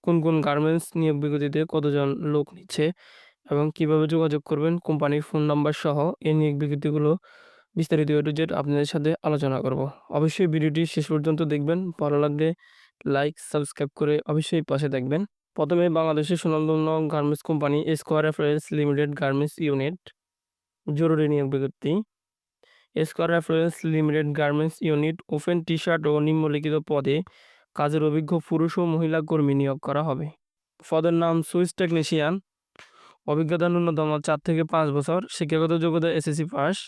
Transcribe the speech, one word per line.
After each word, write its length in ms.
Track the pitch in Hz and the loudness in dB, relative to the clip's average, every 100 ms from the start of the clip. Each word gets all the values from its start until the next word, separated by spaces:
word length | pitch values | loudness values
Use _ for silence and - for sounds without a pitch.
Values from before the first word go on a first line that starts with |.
কোন 120 | - 170 | 2 2
কোন 140 | 160 160 | 4 2
গার্মেন্টস 460 | 147 143 156 165 - 170 | 2 0 2 0 -2 0
নিয়োগ 200 | 160 147 | 0 0
বিজ্ঞপ্তিতে 400 | 147 147 147 151 156 | -2 -2 0 0 0
কতজন 400 | 156 147 143 139 139 156 | 0 0 0 0 -2 0
লোক 160 | 147 143 | 0 -2
নিচ্ছে 320 | - - - 156 180 - - - _ - | -10 -8 -2 -2 -2 -16 -20 -20 _ -4
এবং 140 | 143 151 | -2 -2
কিভাবে 300 | - 156 156 156 | 0 2 2 2
যোগাযোগ 360 | 165 160 147 | 2 2 -2
করবেন, 320 | - 147 160 170 | -2 0 0 0
কোম্পানির 440 | - 156 143 147 | -2 0 0 0
ফোন 200 | 151 156 151 | -2 -2 2
নাম্বার 280 | 147 147 151 | 2 0 0
সহ 160 | 156 147 160 - | -2 0 -2 -2
এই 140 | 156 | 0
নিয়োগ 200 | 156 151 143 | 2 2 0
বিজ্ঞপ্তিগুলো 520 | 147 147 151 151 147 180 - - - - _ 175 | -2 -2 -2 2 2 0 -4 -20 -20 -20 _ -4
বিস্তারিত 320 | 160 156 151 | 0 0 2
A 120 | 151 | 2
to 100 | 147 151 | 0 -2
Z 20 | 160 - | -2 -2
আপনাদের 280 | 143 143 147 | 0 0 0
সাথে 180 | 160 151 165 | 0 0 0
আলোচনা 360 | 151 147 139 131 | -2 0 0 0
করব। 200 | - 135 135 - - 147 | -2 -2 -4 -8 -6 0
অবশ্যই 320 | 156 - 180 | 0 2 2
ভিডিওটি 300 | 156 156 151 165 | 2 0 0 -2
শেষ 120 | - 147 | -2 -2
পর্যন্ত 320 | 156 151 156 160 | 0 0 0 0
দেখবেন, 260 | 147 143 170 185 - | 0 0 -2 -4 -4
ভালো 160 | 147 143 | 0 2
লাগলে 260 | 147 147 160 175 - - _ _ - | 2 2 0 -2 -12 -20 _ _ -2
লাইক, 280 | 139 147 - - | 0 0 -4 -4
সাবস্ক্রাইব 400 | 151 143 - 143 - | -4 -4 -6 -8 -2
করে 160 | 147 151 - | 0 0 0
অবশ্যই 320 | 151 156 170 151 | -2 0 -2 0
পাশে 180 | 139 147 | -2 0
থাকবেন। 260 | 131 127 151 208 _ _ - | -2 -2 -2 -4 _ _ -4
প্রথমে 300 | 147 175 175 160 | 0 2 4 2
বাংলাদেশের 420 | 160 151 151 170 | 2 0 0 -2
সুনামধন্য 460 | 165 156 156 156 156 160 156 | 0 0 2 2 2 0 0
গার্মেন্টস 320 | 151 147 147 - | 0 0 -2 -2
কোম্পানি 300 | 156 143 147 156 156 | -2 0 0 0 -4
স্কয়ার 260 | - 156 156 | 0 0 0
অ্যাপারেলস 380 | 151 147 151 - | 0 0 0 -2
লিমিটেড 380 | 151 147 143 147 143 | 0 0 2 0 -2
গার্মেন্টস 360 | 143 139 147 - 156 | -2 0 -2 -2 -2
ইউনিট 340 | 139 139 180 - _ _ _ _ _ _ _ - | 0 -2 -6 -16 _ _ _ _ _ _ _ -6
জরুরি 400 | 147 165 156 151 | 0 2 2 2
নিয়োগ 200 | 147 139 | 2 0
বিজ্ঞপ্তি। 420 | 139 135 - 143 185 220 _ _ _ _ _ _ _ _ - | -2 -4 -4 -2 -2 -4 _ _ _ _ _ _ _ _ -4
স্কয়ার 340 | 156 - 165 | -4 -2 0
অ্যাপারেলস 440 | 170 160 160 165 - 165 | 0 2 2 0 -2 -2
লিমিটেড 360 | 156 151 151 151 147 | 0 2 0 -2 0
গার্মেন্টস 360 | 147 147 160 - 160 | 0 0 -2 -2 -2
ইউনিট 300 | 147 151 165 - | 0 0 -4 -6
ওপেন 220 | 151 175 175 | -4 -2 -2
টি-শার্ট 380 | 165 160 - 165 151 | -2 -2 0 0 2
ও 40 | 151 | 2
নিম্নলিখিত 560 | 151 160 156 147 151 151 147 | 2 2 0 -2 -2 -2 0
পদে 300 | 147 131 151 185 _ - _ _ - | -2 0 -2 -4 _ -20 _ _ -4
কাজের 260 | 147 156 151 | 0 2 2
অভিজ্ঞ 240 | 151 151 175 - | 0 0 -4 0
পুরুষ 240 | 160 165 180 | 0 0 0
ও 40 | 175 | 0
মহিলা 320 | 160 160 160 151 | 0 0 -2 0
কর্মী 260 | 160 143 | 0 2
নিয়োগ 240 | 139 139 135 - | 2 0 -2 -4
করা 160 | 143 | -4
হবে। 240 | 156 135 151 - _ _ _ _ - | -2 -4 -6 -12 _ _ _ _ -2
পদের 260 | 160 165 170 | 0 2 2
নাম 120 | 170 165 | 2 0
সুইচ 280 | 156 175 175 - | 0 0 0 0
টেকনিশিয়ান, 560 | 180 165 151 160 151 190 _ _ _ - - _ - _ - | 0 0 0 0 0 -2 _ _ _ -20 -20 _ -20 _ -2
অভিজ্ঞতা 400 | 147 160 170 175 | 0 0 2 2
ন্যূনতম 420 | 175 170 156 156 151 151 | 2 2 0 0 0 0
চার 120 | 151 - | -2 0
থেকে 160 | 160 | 0
পাঁচ 240 | 160 165 151 143 | 2 2 2 0
বছর, 240 | 143 175 240 - | 0 -2 -4 -6
শিক্ষাগত 360 | 151 160 160 170 | -2 0 2 2
যোগ্যতা 260 | 165 165 165 165 | 2 2 2 0
এসএসসি 260 | 151 151 160 | -2 -2 -2
পাস। 240 | - 147 196 | 0 0 -2